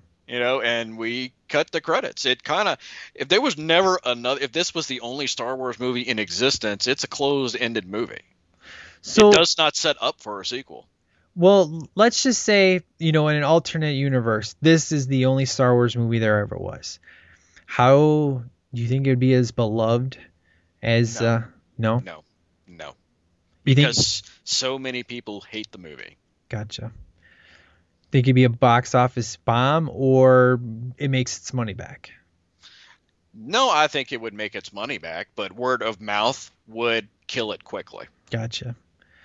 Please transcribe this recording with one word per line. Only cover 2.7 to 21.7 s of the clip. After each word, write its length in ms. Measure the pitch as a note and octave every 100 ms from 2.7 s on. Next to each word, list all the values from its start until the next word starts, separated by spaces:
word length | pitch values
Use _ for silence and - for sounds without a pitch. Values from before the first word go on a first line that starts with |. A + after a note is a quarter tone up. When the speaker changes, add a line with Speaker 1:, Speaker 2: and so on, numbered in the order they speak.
| D3+ - - -
Speaker 1:
if 140 | - C3+
there 140 | F#3
was 160 | C4+ D3
never 400 | D#3 E3 F#3+ F#3 B2
another, 340 | A#2+ B2 C3+
if 120 | C3
this 220 | C3+ F3
was 120 | E3+ D3+
the 160 | C3
only 240 | A#2 C3+ C3+
Star 280 | - B2
Wars 240 | C3 B2+ A2+
movie 220 | B2+ B2
in 180 | A#2+ A2+
existence, 680 | G2+ E2+ C3 - G#2+ G2+ -
it's 180 | C#3
a 40 | -
closed-ended 800 | - C#3+ C#3+ B2+ A2+ A#2 A#2 F#2
movie. 360 | G2+ A2 - - _ _ _ - - - -
Speaker 2:
So 260 | - - G#3
Speaker 1:
It 80 | G3
does 220 | E3+ -
not 180 | D#3 -
set 200 | D#3+ C#3+
up 180 | B2 -
for 200 | - G#2
a 60 | F#2+
sequel. 420 | B2 C3+ B1+ - _ _ _ _
Speaker 2:
Well, 540 | - F3 G3+ E3 E3 D#3
let's 280 | - B3 -
just 200 | C#4 A#3+
say, 400 | - G#3 F#3+ F#3 - -
you 140 | D#3+
know, 160 | D#3 D3+
in 80 | D3+
an 60 |
alternate 480 | C#3+ E3 E3 D#3+ D#3
universe, 640 | C#3 C#3 C3 A2+ G#2+ G#2 -
this 300 | D#3 E3 -
is 140 | D3+ C3
the 180 | C3+ B2+
only 180 | C3+
Star 300 | C3 - B2+
Wars 200 | B2 A#2+
movie 260 | A#2 A#2 A#2
there 180 | A2 G#2+
ever 180 | G#2 -
was. 440 | - - - - _ - _ _ _ _ -
How 800 | - B2 C#3 D3+ D3+ D3 C3+ A#2+ _ _
do 80 | B2
you 80 | A#2
think 180 | C3+ C3+
it 40 |
would 80 | B2+
be 160 | B2+
as 160 | B2+ A#2+
beloved 640 | - A2+ A2 A2 A#2 C3 - - _ _ _ _ _
as, 380 | A2+ A#2 A#2+ A2+
Speaker 1:
No. 60 | A#2
Speaker 2:
uh, 160 | A#2 A#2 _ _